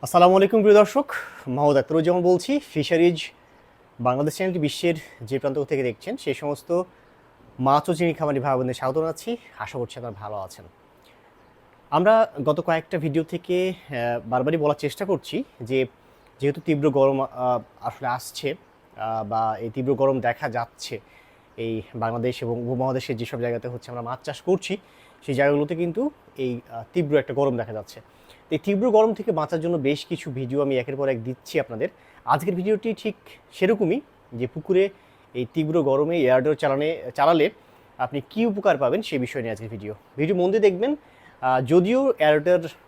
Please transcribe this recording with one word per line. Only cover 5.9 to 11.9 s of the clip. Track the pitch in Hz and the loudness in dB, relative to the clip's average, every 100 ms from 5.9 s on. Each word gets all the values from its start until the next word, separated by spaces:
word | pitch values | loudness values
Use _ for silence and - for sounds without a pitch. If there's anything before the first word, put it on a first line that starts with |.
| 110 - 247 | -4 -8 -8
সেই | - | -4
সমস্ত | 131 147 143 - 170 180 - _ _ _ _ - - | -4 -4 -6 -2 -2 -2 -10 _ _ _ _ -20 -4
মাছ | 127 143 147 | 2 2 2
ও | |
চিংড়ি | 160 170 | 0 0
খামারি | 151 151 139 | 0 -2 -2
ভাই | 135 131 | 0 0
বোনদের | 127 | -2
স্বাগত | 123 131 139 | -4 -4 -2
জানাচ্ছি। | 160 165 - 233 - - | -4 -6 -8 -8 -8 -14
আশা | 107 139 | -12 -8
করছি | 120 - | -8 -10
আপনারা | 120 98 | -12 -12
ভালো | 107 104 | -10 -10
আছেন। | 95 - 85 _ _ _ _ _ _ _ _ _ _ _ | -10 -14 -20 _ _ _ _ _ _ _ _ _ _ _
আমরা | _ | _